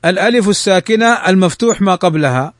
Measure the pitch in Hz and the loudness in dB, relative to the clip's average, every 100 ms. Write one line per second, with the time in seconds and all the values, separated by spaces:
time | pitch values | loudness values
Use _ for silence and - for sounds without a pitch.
0 | 165 185 196 240 202 208 - 185 180 220 | -2 0 0 0 0 0 0 0 0 0
1 | 233 233 175 190 185 - 233 214 196 180 | 2 0 2 2 2 0 -2 0 0 0
2 | 180 156 147 127 143 - | 0 0 -2 -2 -4 -10